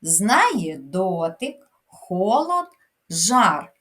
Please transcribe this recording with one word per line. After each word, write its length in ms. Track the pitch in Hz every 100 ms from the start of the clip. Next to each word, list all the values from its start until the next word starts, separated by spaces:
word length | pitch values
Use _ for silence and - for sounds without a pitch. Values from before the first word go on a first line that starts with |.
знає 760 | 160 165 208 302 480 285 160 151
дотик, 920 | 135 180 190 175 165 165 277 - _ _ _
холод, 800 | - - 180 196 269 320 349 349 _ _ _ -
жар. 640 | 165 - 247 202 147 - _